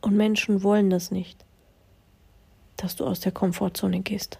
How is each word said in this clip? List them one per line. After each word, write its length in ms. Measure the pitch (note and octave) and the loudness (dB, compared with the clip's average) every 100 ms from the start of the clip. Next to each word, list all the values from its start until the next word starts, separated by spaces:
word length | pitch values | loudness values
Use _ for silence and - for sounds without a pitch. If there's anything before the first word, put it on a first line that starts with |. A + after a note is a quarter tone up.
Und 160 | A3 G#3 | 4 4
Menschen 460 | G#3+ G#3+ - G3 | 4 2 2 2
wollen 260 | G3 G#3 G3 | 4 4 4
das 220 | F3+ F3 | 2 0
nicht, 340 | F#3 F3+ - _ _ _ _ _ _ _ _ _ _ _ _ _ - | -8 -8 -14 _ _ _ _ _ _ _ _ _ _ _ _ _ -8
dass 200 | F3+ - | -8 -4
du 100 | - | -4
aus 140 | F3+ | -2
der 120 | F#3+ | -4
Komfortzone 680 | - F#3+ F3 G3 - G3 F3+ | -2 -2 0 -4 -2 -2 -2
gehst. 380 | F#3+ G3+ - - | -2 -6 -8 -14